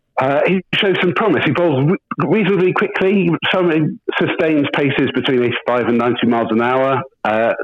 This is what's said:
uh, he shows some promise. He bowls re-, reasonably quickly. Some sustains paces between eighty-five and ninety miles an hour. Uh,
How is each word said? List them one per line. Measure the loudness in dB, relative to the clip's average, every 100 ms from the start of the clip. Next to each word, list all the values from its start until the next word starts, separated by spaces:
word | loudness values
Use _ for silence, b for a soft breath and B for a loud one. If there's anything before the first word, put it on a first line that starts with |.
| _ -4
uh, | -2 0 0
he | 0 -2
shows | -2 0 0
some | 0
promise. | 0 0 0 0
He |
bowls | 0 0 2 0
re-, | 0 -4 -6 0
reasonably | 0 2 2 2
quickly. | 0 -2 0 0 2 0 0 -2
Some | 0 2 2 0 -4 -6 -4
sustains | -2 -2 0 0 0
paces | 0 0 0 0
between | -2 0 0
eighty-five | 0 -2 -2 0 0
and | 0
ninety | 0 0 0
miles | 0 0
an | 0
hour. | 0 0 0 0 -4 _
Uh, | -2 0 0 -2